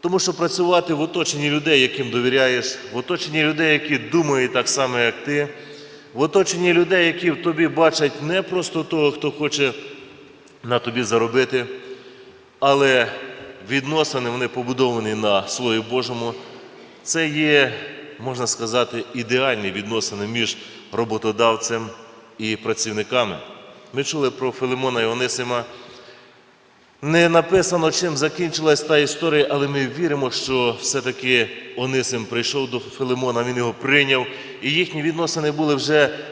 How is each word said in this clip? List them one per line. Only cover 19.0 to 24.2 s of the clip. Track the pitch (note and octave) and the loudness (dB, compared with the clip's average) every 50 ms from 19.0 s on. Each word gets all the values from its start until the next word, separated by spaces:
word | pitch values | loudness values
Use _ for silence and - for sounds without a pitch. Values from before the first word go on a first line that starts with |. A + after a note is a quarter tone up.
| G#2+ - - | -8 -8 -8
ідеальні | B2 A#2 A2 B2 B2+ C3+ C3+ B2 G#2+ G#2 G2 | -8 -2 0 2 2 2 2 0 0 -2 -4
відносини | F#2 G2+ G2+ G#2 A2+ A2+ G2+ - G#2+ G2+ G#2 | -4 -6 -6 -4 -4 -4 -4 -4 -6 -6 -6
між | G#2 A2+ A#2+ A2+ - - - - - - - - - | -4 -2 -2 -2 -2 -4 -8 -12 -18 -20 -20 -18 -8
роботодавцем | - A2 A#2 A2 A2 G#2+ - A2+ G#2+ G#2 A#2 A#2 A2+ A2 - - A#2 A2+ A#2 G#2+ F#2+ - - - - - - - - | -4 -4 -2 -2 -2 -2 -2 -2 2 4 4 4 4 2 -2 -4 -4 -4 -6 -8 -12 -16 -18 -20 -20 -20 -20 -20 -12
і | - A2 A2 G#2+ | -6 -4 -4 -4
працівниками. | G#2 - A2 A2 - - A2+ G#2+ G#2+ G#2 G2+ B2+ B2 A#2+ G#2 F2 D2 - - - - - - - - - - - | -2 -2 -4 -2 -2 -2 -4 -2 -4 -4 0 0 0 0 0 -2 -8 -10 -16 -18 -18 -20 -20 -20 -20 -20 -8 -6
Ми | B2+ C#3 | -6 -4
чули | - D#3+ D#3 | -4 -2 0